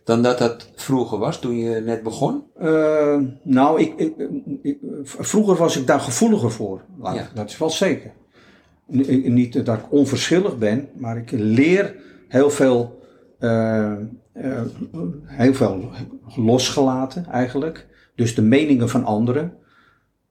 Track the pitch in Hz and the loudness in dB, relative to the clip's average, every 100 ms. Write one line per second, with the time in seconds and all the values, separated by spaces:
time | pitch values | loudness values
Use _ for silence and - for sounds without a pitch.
0 | - 117 123 123 117 117 - - - 135 | 0 2 2 2 0 -2 -12 -14 -2 0
1 | 117 101 120 160 127 120 117 113 113 113 | 0 -2 -4 -4 -4 -4 -2 -4 -4 -4
2 | 110 110 131 285 - - 165 160 156 156 | -6 -2 -2 -2 -8 -6 0 2 2 2
3 | 147 143 131 - - 131 143 160 - - | 2 0 -2 -6 0 2 4 4 0 0
4 | 156 - 143 139 - 139 143 139 - - | -4 -4 -8 -8 -8 -8 -6 -8 -10 -12
5 | 139 - - 208 208 170 165 - 131 143 | -12 -10 -2 2 4 4 2 2 2 0
6 | - - 226 214 117 - 104 95 - - | 0 0 2 2 0 -2 -8 -10 -14 -12
7 | 92 101 - 110 107 - 160 - 190 135 | -8 -8 -8 -10 -10 -4 -4 0 0 0
8 | - - _ _ _ _ _ _ - 131 | -6 -20 _ _ _ _ _ _ -4 0
9 | 135 131 123 120 123 135 120 110 - 147 | 2 2 4 2 2 0 0 -2 0 2
10 | 135 120 - 165 196 120 107 120 143 - | 2 0 2 2 2 0 0 0 -4 -10
11 | 120 117 117 120 107 113 151 190 196 - | -8 -8 -6 -2 2 4 4 4 0 -8
12 | - - _ 127 147 143 131 123 120 - | -20 -20 _ 2 4 4 2 2 0 -10
13 | - _ _ _ 117 113 110 110 107 104 | -20 _ _ _ 0 0 2 0 -2 -4
14 | 107 - _ - 269 - - - - 160 | -10 -14 _ -10 -8 -6 -8 -10 -12 -8
15 | 175 - - 135 127 131 110 95 - - | -10 -10 -12 2 2 4 0 0 -8 -12
16 | 120 - - - 113 127 - 147 135 127 | -14 -16 -12 -2 2 2 2 0 2 0
17 | 131 175 170 120 127 139 160 170 - _ | -4 -8 -6 -4 -2 -4 -6 -8 -18 _
18 | _ - 117 - 107 135 156 131 117 120 | _ -2 -2 2 4 4 4 2 2 0
19 | - 107 120 131 170 - _ _ _ _ | 0 0 0 0 -4 -10 _ _ _ _
20 | _ _ _ | _ _ _